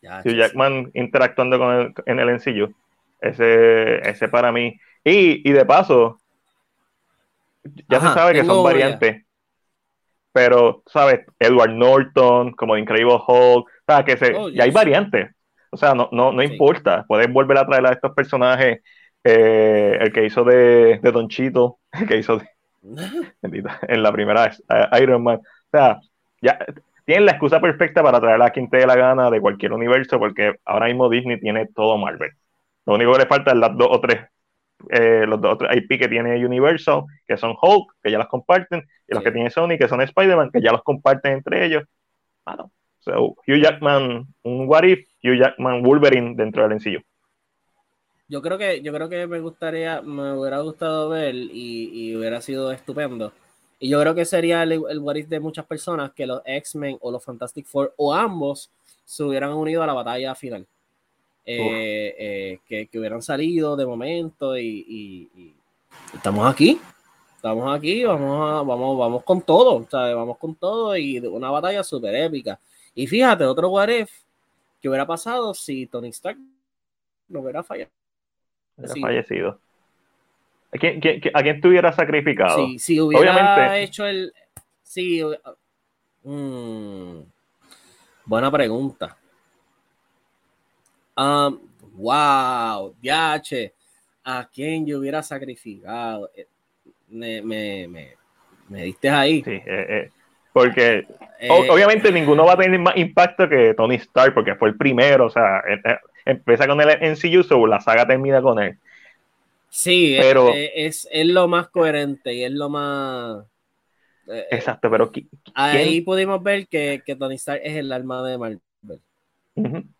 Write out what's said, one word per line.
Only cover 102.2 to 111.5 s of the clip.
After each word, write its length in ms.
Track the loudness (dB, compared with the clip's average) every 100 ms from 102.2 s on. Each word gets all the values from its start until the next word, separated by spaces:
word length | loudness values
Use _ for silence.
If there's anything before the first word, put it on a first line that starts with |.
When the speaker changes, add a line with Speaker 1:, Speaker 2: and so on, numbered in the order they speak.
| 2 6 6
Speaker 2:
va 80 |
a 20 | 6
tener 220 | 4 2
más 160 | 2 0
impacto 520 | -2 2 0 2 2
que 260 | 4 4
Tony 220 | 4 0 -2
Stark, 360 | -2 2 4
porque 220 | 4 -2
fue 160 | 0 -2
el 60 | 0
primero, 500 | -2 2 4 4 4
o 40 |
sea, 280 | 2 2 2 -2
eh, 120 | -4
eh, 140 | -2 -4 _ _
empieza 420 | -4 -4 2 2 4
con 120 | 4
el 80 | 4
M 260 | 4 0 -2
C 200 | 2 2
U, 60 |
so 240 | 4 4 4
la 140 | 2
saga 260 | 2 2 4
termina 340 | 2 2 2
con 180 | 2 0
él. 180 | -4 -8 _ _ _ _ _ _ _ _ _
Speaker 1:
Sí, 480 | -8 0 2 2 4
Speaker 2:
Pero 300 | 4 6 4
Speaker 1:
es, 160 | 2 -4
es, 340 | -6 -8 -8 -8
es 160 | -2 0
lo 220 | 2
más 200 | 2